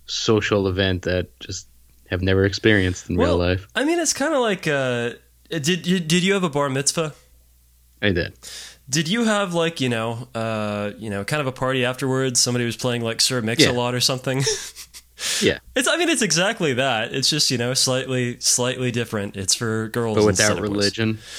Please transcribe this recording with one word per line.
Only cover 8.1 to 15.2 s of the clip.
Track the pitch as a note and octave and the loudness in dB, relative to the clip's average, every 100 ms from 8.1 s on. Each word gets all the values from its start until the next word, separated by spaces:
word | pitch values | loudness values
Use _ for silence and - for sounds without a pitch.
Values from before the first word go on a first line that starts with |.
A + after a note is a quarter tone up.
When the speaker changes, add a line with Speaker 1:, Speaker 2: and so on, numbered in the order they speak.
Speaker 1:
did. | F2 - - - - - - - | 2 0 -6 -16 -16 -16 -20 -4
Speaker 2:
Did | C#3+ D#3+ | -2 0
you | A3+ | 2
have, | A3+ G#3 G3+ | 2 2 0
like, | E3+ E3 E3 | 0 0 0
you | C3 | 0
know, | A#2 A2+ A2+ B2+ | 0 -2 -4 -6
uh, | A#2 A2+ A2 G#2+ G#2 G#2 G2+ | -6 -2 -2 -2 -2 -4 -6
you | A2 | -6
know, | G2+ | -4
kind | G2+ D3+ | -2 -2
of | C3+ | -2
a | |
party | B2+ C3 C3 | -2 -2 0
afterwards? | A#2+ B2+ C3+ C3 C3 B2 | 0 0 0 0 0 2
Somebody | - B2 | 0 0
was | A#2 A2+ | -2 -2
playing, | B2+ A#2+ | -2 -2
like, | A#2 A2+ | -2 0
Sir | - B2+ | 0 0
Mix-a-Lot | A2 A#2+ C#3 B2 B2 | 0 4 4 4 0
Speaker 1:
Yeah. | B2 | 0
Speaker 2:
or | |
something? | A#2+ C3 C3+ C3 C3+ | 0 0 -2 0 0
<laughs> | G#4+ - - - - - - | -2 -8 -14 -18 -20 -20 -8